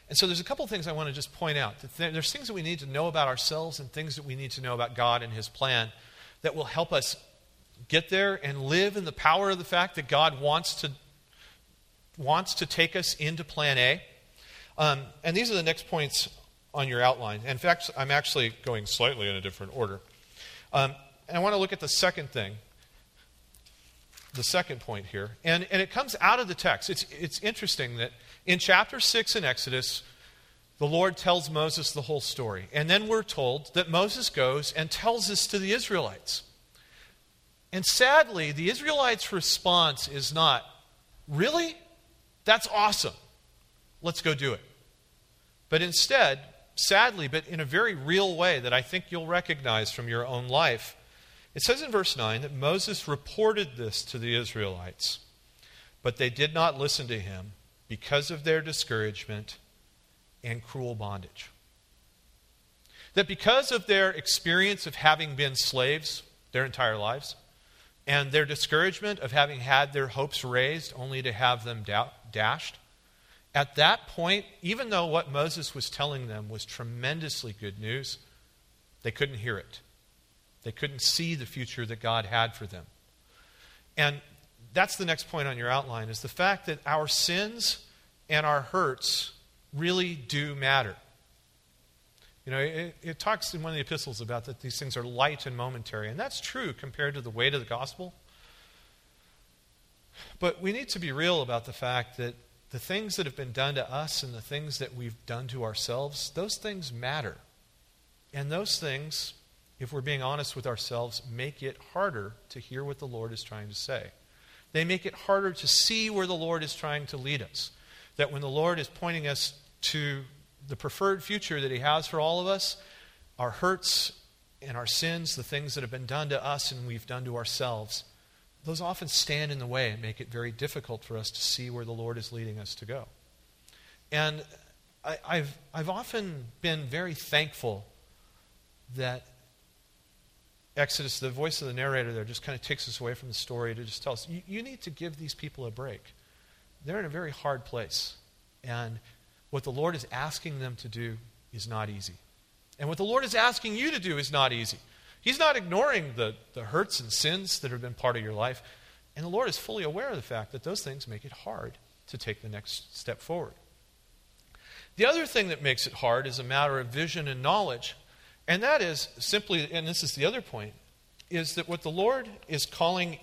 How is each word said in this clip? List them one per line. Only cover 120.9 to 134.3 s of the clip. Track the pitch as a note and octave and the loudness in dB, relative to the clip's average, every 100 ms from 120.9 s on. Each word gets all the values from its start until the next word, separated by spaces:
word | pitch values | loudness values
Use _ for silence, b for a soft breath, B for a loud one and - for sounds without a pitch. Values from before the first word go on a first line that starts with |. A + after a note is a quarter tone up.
| - G3 G3 | 0 2 2
future | - G#3 - D3+ | -2 -4 -2 -2
that | C3+ | -2
he | B2+ | 0
has | C#3+ D3+ D#3 | 2 2 2
for | E3 | 0
all | D#3 F3 | 2 2
of | F3+ | 2
us, | G3 - - B B B B B - | 0 0 -4 B B B B B -4
our | B2 | -4
hurts | G#2+ F3+ F#3 - - - - - _ _ _ | 0 0 2 2 2 0 -4 -18 _ _ _
and | C#3 A#2+ | -10 -4
our | A#2+ | -2
sins, | - E3 E3+ E3 - | 0 0 -2 -2 -4
the | |
things | A#2 C#3+ D3 | -4 -4 -4
that | C#3+ | -4
have | B2 | -6
been | B2+ B2 | -6 -4
done | C#3 D3+ | -4 0
to | C#3 | -2
us | C3+ C#3+ - | 0 -2 -2
and | C3 B2 | -4 -6
we've | A#2 - | -8 -8
done | B2+ B2+ | -8 -6
to | A#2+ | -4
ourselves, | A#2 - B2+ A2+ G#2+ - - b b b b _ | -4 -2 -2 -2 -6 -8 -10 b b b b _
those | D3+ D#3+ | -8 -4
often | F3 F#3 E3 | -4 -4 -2
stand | - - D3 D3+ | 0 0 0 -2
in | C#3 | -4
the | B2 | -4
way | B2+ B2 | -2 -2
and | G#2+ | -2
make | A2 G#2+ | -6 -8
it | A#2+ | -10
very | A#2 A#2+ | -8 -8
difficult | A2 A2 - - A2+ | -6 -6 -6 -8 -10
for | - A2+ | -8 -8
us | G#2+ | -6
to | - | -4
see | - - B2 | -2 -2 -4
where | A#2+ | -8
the | A2+ | -8
Lord | A#2 A2+ A#2 | -6 -6 -6
is | A2+ | -8
leading | A#2 A2+ G#2+ | -8 -8 -8
us | G2+ - | -10 -12
to | G#2+ | -10
go. | B2+ A2 - _ _ _ _ B B B B _ | -10 -12 -18 _ _ _ _ B B B B _
And | D3+ D#3 | 2 2